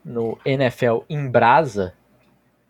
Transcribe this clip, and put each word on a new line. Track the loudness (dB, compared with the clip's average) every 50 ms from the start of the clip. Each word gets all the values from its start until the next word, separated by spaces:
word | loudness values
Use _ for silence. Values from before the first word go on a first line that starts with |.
| _
No | -12 -8 -6 -6 -6 -6 -6 -4
N | -4 -2 0 -2
F | -2 -2 -2 -2
L | -2 -2 -2 -4 -8
em | -10 -8 -6 0
Brasa. | 0 2 4 6 6 4 4 0 -2 -4 -6 -6 -6 _ _ _ _ _ _ _ _ _ _ _ _ _ _